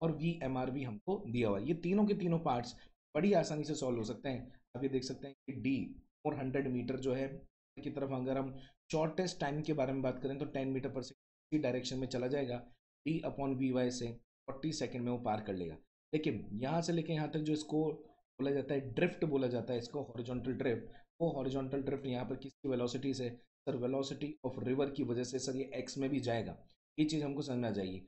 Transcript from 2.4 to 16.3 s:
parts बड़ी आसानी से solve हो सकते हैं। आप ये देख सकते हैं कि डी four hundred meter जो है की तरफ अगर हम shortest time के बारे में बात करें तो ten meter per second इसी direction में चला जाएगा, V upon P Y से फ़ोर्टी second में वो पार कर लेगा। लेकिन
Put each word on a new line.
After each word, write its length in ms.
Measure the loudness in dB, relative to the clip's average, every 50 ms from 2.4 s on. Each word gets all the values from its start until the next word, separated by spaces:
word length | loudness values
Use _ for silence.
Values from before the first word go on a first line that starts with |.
parts 340 | 2 2 2 0 0 -4 -10 -14 -18 -20 -20 _ _ _ 0
बड़ी 180 | 2 4 6 6
आसानी 300 | 6 4 4 0 -2 -2
से 120 | -2 -2
solve 220 | 0 0 0 0
हो 60 | 0 0
सकते 260 | -2 -4 -4 -4 -4
हैं। 220 | -4 -4 -6 -10 -16 -20 _ _ -4
आप 80 | -2 0
ये 60 | 2
देख 140 | 2 0 0
सकते 240 | -2 -6 -8 -10
हैं 80 | -12 -14 -12 _
कि 80 | -8 -6
डी 240 | -2 0 2 2 2 0 -4 -6 -12 -18 _ _ _ -4
four 120 | -4 -2
hundred 320 | -2 -2 0 0 0 0
meter 300 | 0 0 0 0 0 -2 0
जो 140 | 0 0 0
है 140 | 0 0 -2 -4 -8 -14 -18 _ _ _ _ _
की 120 | -8 -8 -6
तरफ 220 | -2 -2 -2 0 0
अगर 240 | 0 0 0 0
हम 180 | 0 0 -2 -6 -10 -12 -16 -20 _ _ -2
shortest 480 | 2 2 2 2 2 0 0 0 -2 -2
time 220 | -2 0 0 0
के 120 | 0 2 2
बारे 200 | 2 2 2 2
में 80 | 2
बात 180 | 0 0 0 0 -2
करें 140 | -4 -2
तो 80 | -2 -4
ten 280 | -4 -2 -2 0 0 0
meter 160 | 0 -2 -2
per 120 | -4 -4
second 520 | -6 -6 -10 -18 _ _ _ _ _ _ 0
इसी 60 | 2
direction 380 | 2 2 2 0 0 -2 -2
में 100 | -2 -2
चला 200 | -2 0 0 0
जाएगा, 340 | 2 2 0 0 0 -2 -4 -6 -12 -18 _ _ _ _ _ -2
V 80 | 0 0 0 0
upon 300 | -2 -2 -2 0 0 2
P 140 | 2 2 2
Y 200 | 4 4 2 2
से 160 | 0 -2 -4
फ़ोर्टी 640 | -6 -6 -8 -14 _ _ _ _ -8 -6 -4 -2 -2
second 300 | -2 -2 -2 -2 -2 -2
में 100 | 0 0
वो 60 | 0
पार 240 | 0 0 0 0 0
कर 120 | 0 -2 -2
लेगा। 240 | -2 -2 -4 -6 -10 -14 _ _ _ _ _ -2
लेकिन 340 | 0 2 0